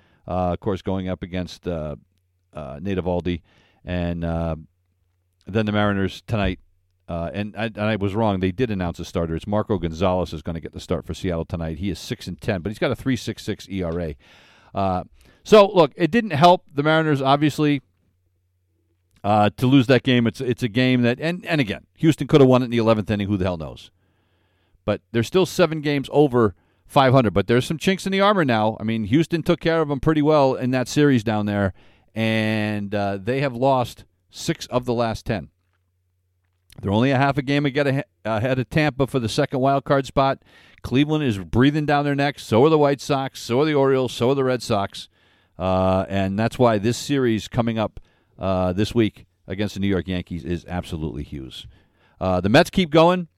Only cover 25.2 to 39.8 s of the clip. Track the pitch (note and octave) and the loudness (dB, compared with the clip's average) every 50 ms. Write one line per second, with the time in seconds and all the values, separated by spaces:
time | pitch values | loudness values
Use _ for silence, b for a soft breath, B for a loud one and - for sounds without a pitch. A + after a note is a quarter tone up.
25.2 | A2+ - - F#3 F#3 - - - F#3 D#3+ D#3 D#3+ C#3+ D3 C#3+ C#3+ B2+ - - C#3+ | -2 0 2 0 0 0 2 0 0 0 0 -4 -4 -2 -2 -2 -2 0 2 4
26.2 | D3 C#3+ A#2+ B2 A#2 G2+ - _ _ _ _ _ _ - - D3 C3+ C3 B2 C3+ | 4 4 4 2 2 2 0 _ _ _ _ _ _ -2 2 4 4 6 6 6
27.2 | B2+ G#2 E2+ G2 G2 - A#2+ B2 B2+ - E3+ D3 - G3 G3 F3+ - F#3+ F#3+ F#3+ | 4 4 2 0 2 2 2 2 2 0 -4 -2 0 -2 -2 -2 -2 -4 0 2
28.2 | G3 G3+ G#3+ G3 E3 C3+ A#2+ A2 G#2+ A2 A2 - G#2 A2 A2+ A2+ A2 F#2 A2 D#3+ | 2 2 4 2 2 2 2 2 2 0 -2 -2 -4 -4 -2 -2 -2 2 2 2
29.2 | E3 - - E3 D3+ - F3 - - E3 E3 E3 D#3+ C#3+ D3 C3+ - D#3 D#3+ D3+ | 2 2 -2 -4 0 0 -2 0 0 0 0 0 0 -2 -2 -2 0 0 2 2
30.2 | C#3+ D3 D#3 D3+ C#3 C3+ B2+ F2+ B2 B2 C3 C3 C3 - - D3 D3 D3 C3+ A#2+ | 2 4 4 4 4 4 2 0 -2 -2 -2 -2 -2 -2 0 2 4 4 4 2
31.2 | G#2 A2+ G#2+ G#2+ G#2 G#2 G2+ G2+ G2+ F#2+ - b b b b b b b b A2 | 2 0 -2 -2 -2 -2 0 0 0 0 -2 b b b b b b b b -4
32.2 | A2 A2 A2 A2+ A2 A2 A2 A2 G#2+ G#2+ G#2+ G#2 G2+ G2 G#2 G2+ G2+ G2 G2+ G2+ | -2 0 0 0 0 0 -2 -2 -2 -4 -4 -6 -6 -6 -4 -4 -2 -2 -4 -6
33.2 | F#2+ A2 B2+ C3+ C#3+ C#3 B2 A#2 B2+ C#3 C3+ B2+ A#2+ - - - - _ _ _ | -4 -4 -4 -2 -2 -4 -4 -2 0 0 2 2 0 -4 -6 -16 -20 _ _ _
34.2 | _ _ - - - - E3 - - - - B2+ B2+ B2 A#2+ A#2 A#2+ A2+ G#2+ - | _ _ -18 -12 -6 -6 -6 -6 -6 -4 -4 -4 -2 -2 -2 -2 -2 -4 -4 -6
35.2 | - - A#2+ G2 C#2+ - _ _ _ _ _ _ _ _ _ _ _ _ _ _ | -6 -6 -6 -6 -6 -10 _ _ _ _ _ _ _ _ _ _ _ _ _ _
36.2 | _ _ _ _ _ _ _ _ _ _ - - G2 G2+ G2 A2 B2 C3+ C#3 B2+ | _ _ _ _ _ _ _ _ _ _ -18 -10 -4 -2 0 2 2 2 2 2
37.2 | C#3 C#3 C3+ C#3+ C3+ B2+ C#3 D3 D3 C#3+ B2 D3 C#3+ C#3 C3 C3+ C#3+ _ _ _ | 0 0 -2 -2 -2 -2 -2 -2 -2 -2 -2 -2 -2 0 -2 -4 -4 _ _ _
38.2 | - G#2+ A2+ G#2+ G#2+ B2+ C3 C3 A#2+ - - E3 D3+ D3+ B2+ C3 C#3 A#2+ - C3+ | -8 -6 -4 -2 -2 -2 -2 -2 -4 -2 0 0 0 0 0 -2 -2 0 0 -2
39.2 | A#2 A2 - - C#3+ - - C3 B2+ C3+ C#3 C#3 | -2 -2 -2 -2 -2 -2 -2 0 0 2 0 0